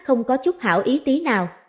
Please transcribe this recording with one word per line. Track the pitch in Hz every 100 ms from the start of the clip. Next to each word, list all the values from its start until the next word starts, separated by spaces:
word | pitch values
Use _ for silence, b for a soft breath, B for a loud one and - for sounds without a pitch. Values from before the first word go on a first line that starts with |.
| -
không | 240
có | 226 262
chút | 349 359
hảo | 214 175 196
ý | 285 285
tí | 277
nào. | 311 208 175 -